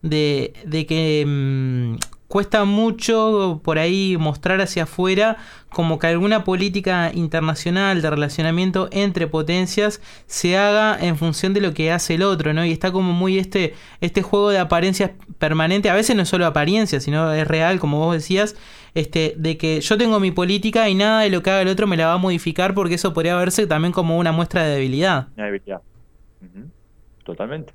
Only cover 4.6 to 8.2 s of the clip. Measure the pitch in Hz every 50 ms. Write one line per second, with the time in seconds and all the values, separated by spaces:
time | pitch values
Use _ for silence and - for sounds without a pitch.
4.6 | 196 180 - 180 165 151 - - 180 185 190 196 208 220 226 226 - - - -
5.6 | - - - - 170 160 160 - - 165 170 170 185 208 220 214 180 - 185 180
6.6 | 190 202 185 202 185 190 185 180 170 165 - 170 170 151 160 165 156 160 156 151
7.6 | - 175 175 185 196 196 190 175 156 156 147 147